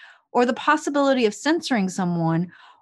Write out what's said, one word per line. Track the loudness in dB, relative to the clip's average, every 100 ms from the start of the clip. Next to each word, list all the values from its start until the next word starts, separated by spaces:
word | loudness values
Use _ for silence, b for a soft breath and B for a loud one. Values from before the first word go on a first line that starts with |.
| B B B
or | 0 0
the |
possibility | 0 0 0 0 0 2 2 0
of | 0
censoring | -2 -2 0 -2 -2
someone | -2 -2 0 0 0 -2 B B B